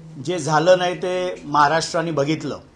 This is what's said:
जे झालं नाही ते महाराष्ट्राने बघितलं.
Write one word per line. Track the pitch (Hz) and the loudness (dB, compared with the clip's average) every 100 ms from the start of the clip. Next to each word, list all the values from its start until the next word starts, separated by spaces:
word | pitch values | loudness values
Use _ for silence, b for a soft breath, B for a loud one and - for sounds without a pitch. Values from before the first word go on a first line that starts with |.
| - 156 | -20 -12
जे | 131 180 | -6 -4
झालं | 143 156 170 180 | 0 2 6 4
नाही | 180 170 | 4 -4
ते | 180 180 180 180 | -4 -4 -4 -8
महाराष्ट्राने | 151 147 143 160 160 175 165 | -2 2 4 2 0 -4 -2
बघितलं. | 151 143 156 135 98 - | -2 -2 -2 -6 -10 -14